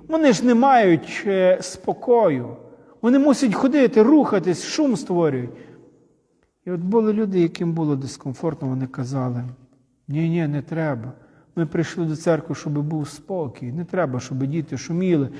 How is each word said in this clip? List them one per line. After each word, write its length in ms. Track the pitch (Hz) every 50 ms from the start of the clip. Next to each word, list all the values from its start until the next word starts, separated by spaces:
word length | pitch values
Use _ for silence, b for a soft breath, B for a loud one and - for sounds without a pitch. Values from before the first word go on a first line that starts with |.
| B B
вони 220 | 320 320 311 269 208
ж 120 | 151 226
не 100 | 247 240
мають, 680 | 226 262 277 262 240 208 185 165 143 - - - - -
е, 360 | 202 196 190 185 185 185 -
спокою. 960 | - - - - - 202 190 - - 254 240 233 214 170 139 127 117 113 117 - - B B B B B B B
Вони 180 | - 233 262 277
мусять 340 | 277 302 247 - 269 220 180
ходити, 500 | - - 262 294 294 254 226 - 214 214
рухатись, 600 | 254 320 294 - - 214 190 156 185 170 - -
шум 320 | - - - 302 269 220
створюють. 540 | 156 - - 180 175 170 147 135 131 120 - B B B B B B B _ _ _ _ _ _ _ _ _ _ _ _ _ _ _ -
І 60 | 180
от 80 | 180 170
були 340 | 175 185 220 233 220 214 208
люди, 260 | 214 220 196 190 180
яким 340 | 170 165 - - 180 170 160
було 220 | 165 156 151 143
дискомфортно, 720 | 131 135 123 - - - 139 123 - - 160 147 - 147
вони 200 | 131 127 131 131
казали: 560 | 127 - 143 123 123 139 135 127 127 123 123 127 123 - _ _ _ _ _ _ _ _ _ _
«Ні, 220 | - 143 156 165 165
ні, 180 | 165 175 160
не 140 | 147 147 143
треба. 520 | 135 - 165 165 160 151 135 117 107 123 - b b b b b b b -
Ми 100 | 170 165
прийшли 400 | 151 - - - - - 185 170
до 100 | 156 156
церкви, 400 | 151 - 180 160 147 - - 139
щоб 180 | - - 156 143
був 340 | 147 147 151 160 156 147
спокій. 640 | 147 - - - - 190 180 151 123 - - 123 120
Не 140 | 131 170 175
треба, 340 | - 202 185 170 135 127 123
щоб 260 | - - 143 127 135
діти 320 | 135 151 170 151 - 139
шуміли. 520 | 123 - - 165 175 190 185 170 147 135 127 B